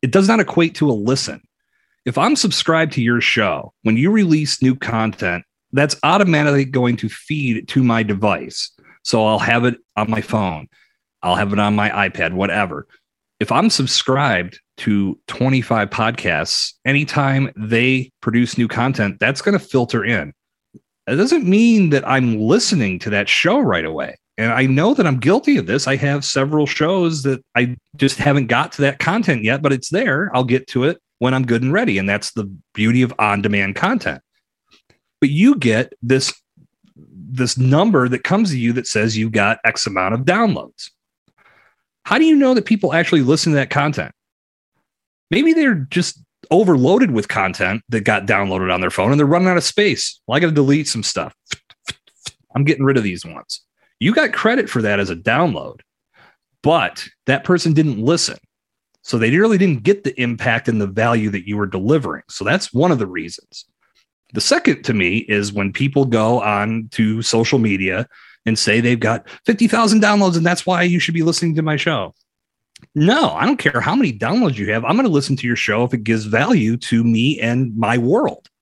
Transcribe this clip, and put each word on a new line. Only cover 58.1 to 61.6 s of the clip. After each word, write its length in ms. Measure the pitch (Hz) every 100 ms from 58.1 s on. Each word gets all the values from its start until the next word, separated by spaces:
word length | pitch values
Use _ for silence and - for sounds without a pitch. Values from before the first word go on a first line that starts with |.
| 170 - - _ _ _ _ _ _
So 160 | - 120
they 180 | 113 151
really 220 | 220 202
didn't 260 | 190 135
get 200 | 104 -
the 160 | 139 127
impact 460 | 120 117 131 117 117
and 120 | 113
the 60 | 101
value 440 | 98 117 117 107
that 160 | 101 90
you 100 |
were 80 | 104